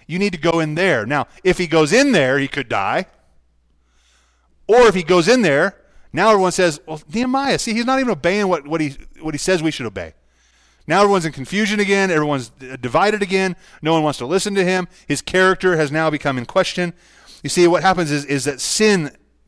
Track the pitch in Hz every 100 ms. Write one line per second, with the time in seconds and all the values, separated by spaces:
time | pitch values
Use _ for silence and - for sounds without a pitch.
0 | - 175 202 175 170 165 156 156 185 123
1 | 107 147 - - 185 180 170 160 151 226
2 | 285 196 131 139 135 143 120 107 98 147
3 | 185 _ _ _ _ _ _ _ _ _
4 | _ _ _ _ _ _ - 240 233 185
5 | 156 180 165 254 180 143 190 - _ -
6 | - 156 220 208 185 180 175 151 - 156
7 | - 214 254 269 277 165 233 220 240 262
8 | 247 165 170 202 196 165 143 160 147 139
9 | - - 156 147 - 185 156 143 113 95
10 | 80 - _ _ _ _ _ _ - 180
11 | 202 196 156 135 127 196 208 208 196 196
12 | 190 160 151 139 113 - 127 131 120 151
13 | 202 208 190 190 190 175 - - 151 165
14 | 151 - 123 185 208 196 180 185 175 -
15 | - 143 - 185 185 185 185 160 143 156
16 | 160 147 143 127 117 190 - - 175 -
17 | _ _ - - 143 180 175 170 185 180
18 | 156 143 143 143 139 135 - - 214 196
19 | 143 - _ _